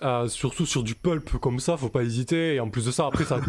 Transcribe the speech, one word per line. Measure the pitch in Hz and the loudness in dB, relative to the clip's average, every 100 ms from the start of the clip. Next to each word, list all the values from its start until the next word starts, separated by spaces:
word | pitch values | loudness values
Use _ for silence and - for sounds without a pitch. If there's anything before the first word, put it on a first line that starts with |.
euh, | 139 120 120 | 0 0 0
surtout | - 131 - 156 | 0 -2 0 0
sur | 131 | 0
du | 110 - | -2 -2
pulp | 175 156 - 127 | 0 0 -2 -2
comme | 131 123 | 0 0
ça, | 170 165 | 0 0
faut | 120 | 0
pas | 131 | 0
hésiter. | 120 117 123 165 165 139 | 0 0 0 2 2 0
Et | |
en | 110 | 0
plus | 120 113 | -2 -2
de | |
ça, | 127 143 | 0 0
après, | - | 0
ça, | 151 123 | 0 0